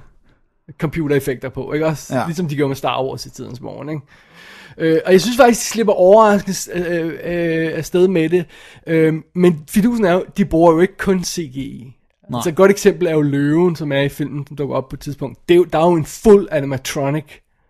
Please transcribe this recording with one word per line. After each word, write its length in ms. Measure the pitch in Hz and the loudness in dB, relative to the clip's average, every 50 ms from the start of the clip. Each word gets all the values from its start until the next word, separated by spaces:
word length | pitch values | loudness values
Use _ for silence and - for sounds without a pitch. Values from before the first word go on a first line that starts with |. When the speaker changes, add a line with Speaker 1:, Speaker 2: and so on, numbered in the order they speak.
| - - _ _ _ _ _ _ _ _ _ _ _ - 147 - | -14 -20 _ _ _ _ _ _ _ _ _ _ _ -20 -10 -6
Speaker 1:
computereffekter 680 | 175 151 - 170 160 139 143 139 135 147 131 113 - 131 | -6 -4 -4 -4 -2 0 0 0 -2 -2 -6 -6 -8 -10
på, 240 | - 135 127 - - | -10 -10 -8 -6 -4
ikke 120 | 151 156 | -2 -2
også? 300 | 160 156 - - - 143 | -2 -2 -4 -6 -6 -4
Speaker 2:
Ja. 80 | 127 123 | -4 -4
Speaker 1:
Ligesom 220 | 160 165 160 180 151 | -4 -4 -4 -6 -4
de 80 | 147 | -2
gjorde 120 | 139 147 139 | -2 -2 -2
med 60 | 135 | -2
Star 280 | 135 - 139 120 123 131 | -4 -4 -4 -4 -4 -4
Wars 200 | 135 127 127 - | -6 -8 -10 -14
i 40 | 131 | -16
tidens 320 | - - 123 107 120 123 | -16 -16 -14 -14 -14 -14
morgen, 280 | 131 110 98 110 139 147 | -14 -14 -14 -14 -12 -10
ikke? 120 | 156 147 - _ _ _ _ _ _ - - - - - - - - - | -10 -12 -12 _ _ _ _ _ _ -20 -20 -20 -20 -20 -20 -20 -8 -4
Øh, 220 | 160 165 160 160 - | 0 2 2 2 4
og 60 | - | 4
jeg 100 | 185 190 | 4 4
synes 160 | 185 220 247 233 | 4 2 2 4
faktisk, 220 | 269 240 233 - | 4 4 4 2
de 40 | - | -2
slipper 280 | - - 214 226 196 202 | -6 -4 -2 0 0 2
overraskende, 960 | - 185 185 202 220 220 214 202 196 170 190 185 - - - - 175 180 165 | 4 6 6 8 8 8 6 4 2 0 -4 -6 -8 -8 -8 -6 -6 -4 -4
øh, 160 | 175 170 160 165 | -4 -4 -4 -6
øh, 640 | 151 - - 165 175 175 170 165 160 160 160 160 156 160 | -6 -8 -8 -6 -4 -4 -2 -2 -2 -2 -2 -4 -4 -6
afsted 300 | 151 - - 175 180 190 | -6 -2 2 2 2 4
med 220 | 190 165 160 160 | 4 2 0 2
det. 160 | 170 180 165 - - - - - - - _ - | 0 0 -2 -4 -10 -20 -20 -20 -20 -18 _ -2
Øh, 260 | 165 160 160 160 160 160 - _ _ | 0 2 2 2 0 -2 -6 _ _
men 280 | 180 180 180 175 147 - - | 0 2 2 0 -2 -6 -4
fidusen 360 | - 214 180 240 240 226 214 | -2 0 0 2 2 2 2
er 80 | 175 170 | 2 2
jo, 120 | 185 - - - - | 0 -2 -4 -4 -4
de 80 | 202 | -2
bruger 280 | - - 160 165 170 160 | 0 2 4 4 6 6
jo 60 | 160 | 4
ikke 180 | 180 - - - | 2 0 0 -4
kun 260 | - - 190 185 170 | -2 -2 -2 -2 -2
C 280 | - - - 170 139 127 | -6 -8 -8 -10 -8 -10
G 40 | 139 | -10
I. 360 | 131 120 - - 113 135 123 _ _ _ _ _ _ - | -10 -10 -12 -16 -18 -20 -20 _ _ _ _ _ _ -10
Speaker 2:
Nej. 80 | 123 120 | -8 -6
Speaker 1:
Altså 120 | - 175 | -4 -2
et 60 | 156 | 2
godt 160 | 156 190 196 | 4 4 4
eksempel 360 | 196 - - 202 175 156 175 170 | 4 4 2 0 0 0 -2 0
er 40 | |
jo 100 | 160 156 | 0 0
løven, 540 | 147 147 139 143 143 143 151 165 180 180 165 | 0 0 0 0 0 0 2 2 2 2 0
som 160 | 151 160 147 | -2 -4 -4
er 100 | 139 139 | -2 -2
i 80 | 139 143 | -2 -2
filmen, 380 | - - 156 139 - 147 139 - | -2 -6 -6 -6 -6 -8 -10 -10
som 100 | 151 139 | -8 -8
dukker 180 | 147 131 127 | -6 -4 -4
op 140 | 135 131 - | -4 -6 -6
på 60 | - | -12
et 40 | 139 | -14
tidspunkt. 400 | - 151 139 - 143 127 - - _ - | -12 -12 -10 -10 -10 -12 -12 -12 _ 2
Det 40 | 175 | 4
er 40 | 175 | 4
jo, 60 | 175 | 4
der 160 | 156 - 156 | 2 0 0
er 60 | 160 | 2
jo 80 | 180 175 | 2 2
en 120 | 165 147 | 0 -2
fuld 420 | - - - - 233 202 202 185 - | -4 -10 0 4 6 6 6 6 2
animatronic, 720 | 156 151 139 139 135 131 - - - 151 139 139 143 156 147 - - - _ _ _ _ _ _ | -2 -4 -4 -4 -6 -6 -8 -8 -6 -4 -4 -2 -2 -4 -6 -8 -16 -20 _ _ _ _ _ _